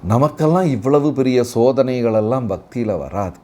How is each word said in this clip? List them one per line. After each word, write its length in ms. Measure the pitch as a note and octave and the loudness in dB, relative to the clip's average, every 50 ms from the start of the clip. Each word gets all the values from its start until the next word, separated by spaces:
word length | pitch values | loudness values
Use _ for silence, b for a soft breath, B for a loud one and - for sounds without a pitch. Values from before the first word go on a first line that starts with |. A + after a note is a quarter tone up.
| - | 0
நமக்கெல்லாம் 600 | F2+ A2 B2 C#3+ D3+ D3 - D#3 D#3 E3 F#3 F#3 | 2 2 2 2 0 0 0 0 2 2 2 2
இவ்வளவு 460 | D#3+ C3 G#2+ G2 C3 C#3+ D3 C#3+ D3+ | 0 -2 -2 0 2 2 4 2 2
பெரிய 320 | C#3 C3 C3+ C3 B2+ B2 A#2+ A#2 - | 0 0 0 2 2 2 0 0 0
சோதனைகளெல்லாம் 920 | A#2 A#2 C3 C3 C3 C3 C3 B2+ B2 A#2 A2+ A2 A2 G#2+ A2 B2+ C3 B2 | 2 2 2 4 2 0 0 -2 -2 -2 0 0 0 0 0 -2 -2 -2
பக்தியில 520 | G#2 F#2+ F2 - _ - B2 A#2 G#2+ G2 E2 | -4 -6 -8 -8 _ -6 -6 -4 -4 -4 -4
வராது. 400 | C#2 C2+ E2+ G2+ G2+ F2+ E2+ - | -6 -6 -6 -6 -6 -6 -8 -12